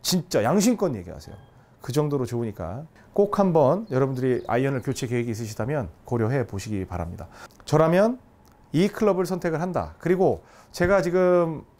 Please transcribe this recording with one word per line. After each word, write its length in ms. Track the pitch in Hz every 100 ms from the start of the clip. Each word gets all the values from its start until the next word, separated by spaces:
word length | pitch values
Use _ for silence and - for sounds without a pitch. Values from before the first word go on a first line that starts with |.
진짜 420 | - 180 - 135
양심껏 520 | 107 185 208 233 190
얘기하세요. 420 | 113 87 71 - - - - _ _
그 100 | -
정도로 320 | 131 151 143
좋으니까 640 | 123 120 117 101 82 107 160 - -
꼭 260 | - 202 202
한번 480 | 196 160 131 180 226
여러분들이 540 | 131 135 131 131 123 -
아이언을 340 | 120 135 135
교체 240 | 123 127 120
계획이 240 | 120 120
있으시다면 600 | 107 113 110 110 147 95 -
고려해 420 | - 120 110 135 120
보시기 400 | 98 107 104 92
바랍니다. 420 | 87 85 87 73 - - _
저라면 540 | - 151 160 175 220 254 - _ _ _ -
이 180 | 147 202
클럽을 380 | - 214 185 180
선택을 340 | 180 175 156
한다. 340 | 180 156 80 -
그리고 440 | 165 180 180 92 - - -
제가 320 | - 180 196
지금 600 | 175 180 180 180 170 156 - _